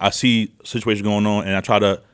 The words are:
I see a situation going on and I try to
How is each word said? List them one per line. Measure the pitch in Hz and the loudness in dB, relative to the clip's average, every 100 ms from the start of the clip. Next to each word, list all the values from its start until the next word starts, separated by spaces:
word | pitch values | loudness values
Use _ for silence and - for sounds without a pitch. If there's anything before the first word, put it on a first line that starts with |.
I | 98 | -2
see | - 131 113 107 - | 0 2 2 -2 -8
a | - | -10
situation | 120 113 104 | -6 -2 -2
going | 104 104 107 | 0 0 0
on | 104 95 | -2 -2
and | 95 | -4
I | |
try | 92 104 | 0 2
to | 101 98 _ | 2 0 _